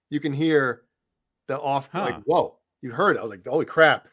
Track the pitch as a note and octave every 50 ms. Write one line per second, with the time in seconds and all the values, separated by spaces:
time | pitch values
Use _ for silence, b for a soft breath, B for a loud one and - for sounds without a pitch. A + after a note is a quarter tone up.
0 | _ - D3+ D3 D3+ D3+ C#3 C#3+ D#3+ D#3+ D#3 D3 C3+ B2 A2+ - _ _ _ _
1 | _ _ _ _ _ _ _ _ _ - - - - C3+ C#3 C#3 C3+ - - F#3
2 | G3+ C#3 - D#3 - C#3+ E3 E3 A2 - - _ _ _ _ _ - B2 A2+ C#3+
3 | G3+ G3+ D3 G2+ G#2+ A2+ G2+ F2+ - B2+ C3+ D#3+ C#3+ - - E3 D#3+ D3 B2+ -
4 | - _